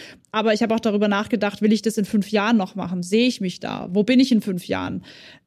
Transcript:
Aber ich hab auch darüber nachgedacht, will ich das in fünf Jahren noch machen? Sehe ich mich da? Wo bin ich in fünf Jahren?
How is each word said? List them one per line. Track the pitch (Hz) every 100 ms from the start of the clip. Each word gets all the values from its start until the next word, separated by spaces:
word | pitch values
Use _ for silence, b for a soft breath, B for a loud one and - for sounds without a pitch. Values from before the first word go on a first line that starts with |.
| B B _
Aber | 214 220
ich | 214
hab | 220
auch | 226
darüber | 226 202 208
nachgedacht, | 202 214 220 208 202
will | 208
ich | 214
das | 226 220
in | 190
fünf | 214 190
Jahren | 214 208 233
noch | 185
machen? | 190 180 180
Sehe | 175 214 247
ich | -
mich | 185 -
da? | 53 50 -
Wo | 190
bin | 208 254
ich | 262
in | 226
fünf | 208 180 -
Jahren? | 92 92 170 B B B B